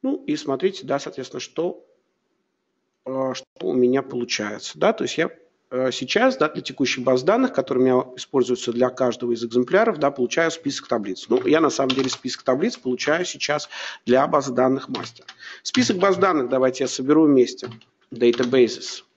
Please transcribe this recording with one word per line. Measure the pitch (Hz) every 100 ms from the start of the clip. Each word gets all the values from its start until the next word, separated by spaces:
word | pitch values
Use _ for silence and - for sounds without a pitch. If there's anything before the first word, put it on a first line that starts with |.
Ну | 262 285 -
и | 151
смотрите, | - 135 190 190 139
да, | 139
соответственно, | - - 127 -
что, | - - 175 - _ _ _ _ _ _ _ _ _ _ _ _
э, | - 131 135
что | 123 - _
у | -
меня | 127 123 135
получается. | 131 127 120 - 104 104 - 151
Да? | 190
То | 226
есть | 123 -
я, | 165 - _ _ _
э, | 127 131
сейчас, | 123 127 202 262 262
да, | 156
для | -
текущей | - 131 - -
базы | 123 131
данных, | 147 226 262
которая | - - 127
у | 131
меня | 127 127 -
используется | - 139 123 123 -
для | 117 123
каждого | 120 127 117 123
из | 117
экземпляров, | 117 120 127 180 233 160
да, | 143
получаю | 139 120 - 165
список | 160 143 135 -
таблиц. | 117 101 92 -
Ну, | 123 -
я | 151
на | 156
самом | - 135
деле | 131 131
список | - 131 -
таблиц | - 131 214 -
получаю | 127 123 - 160
сейчас | 175 - - 147 - - - -
для | - 127 143
базы | 151 139
данных | 123 131 135 135
мастер. | 127 - - - - - -
Список | - - 247 190
баз | 196 180
данных | 190 160 123
давайте | 131 131 131
я | 131
соберу | - 131 151 156
вместе. | 139 127 - - - _ _ _
Databases. | 120 120 117 127 131 117 101 - - _